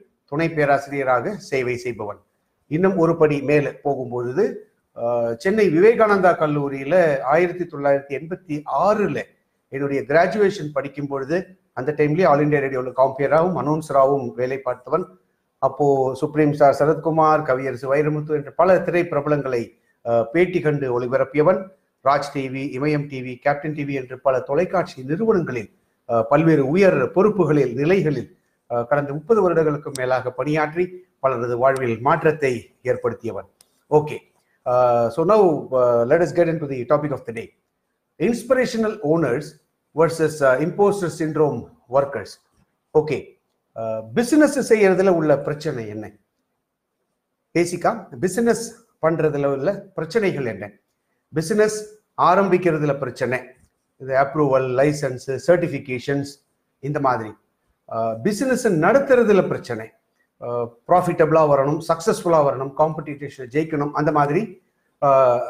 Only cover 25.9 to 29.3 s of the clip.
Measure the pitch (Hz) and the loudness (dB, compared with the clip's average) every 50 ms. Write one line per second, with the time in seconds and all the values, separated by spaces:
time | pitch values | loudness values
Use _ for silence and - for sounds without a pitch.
25.9 | _ _ _ - 117 117 - - 143 151 165 160 160 139 131 127 151 190 202 185 | _ _ _ -2 0 0 2 2 2 4 4 4 4 4 2 2 2 4 4 4
26.9 | 160 143 127 117 - 180 202 214 202 196 170 143 151 147 131 127 117 131 143 160 | 4 2 0 0 2 2 2 4 2 2 2 2 2 2 2 0 -2 -2 0 2
27.9 | 190 196 151 156 143 120 110 - _ _ _ _ _ _ _ - 120 120 120 - | 2 2 2 0 -2 -4 -6 -10 _ _ _ _ _ _ _ -6 -4 -4 -2 0
28.9 | 147 143 143 139 139 156 156 - | 0 -2 -2 -2 -6 -6 -2 0